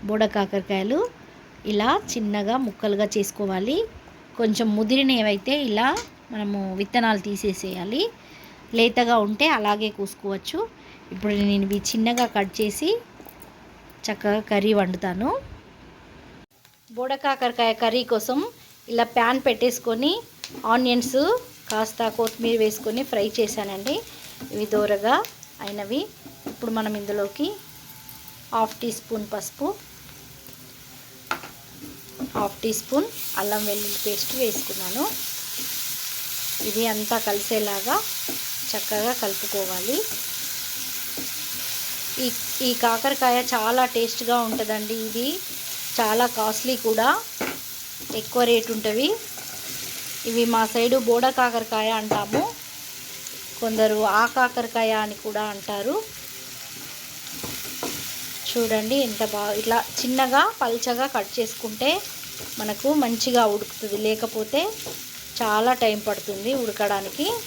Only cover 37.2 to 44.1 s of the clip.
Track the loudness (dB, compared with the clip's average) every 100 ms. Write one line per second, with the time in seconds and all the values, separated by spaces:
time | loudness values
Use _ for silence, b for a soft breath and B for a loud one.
37.2 | 0 -2 0 0 0 -2 0 0 0 -6
38.2 | -6 -6 -6 -6 -4 -4 -2 0 0 0
39.2 | -2 -2 -4 -4 -2 -4 -2 0 -2 -4
40.2 | -6 -6 -6 -6 -6 -6 -8 -8 -8 -6
41.2 | -6 -8 -8 -6 -6 -6 -6 -6 -6 -2
42.2 | -2 -2 -6 0 0 4 2 4 2 2
43.2 | 4 4 2 0 2 4 4 2 0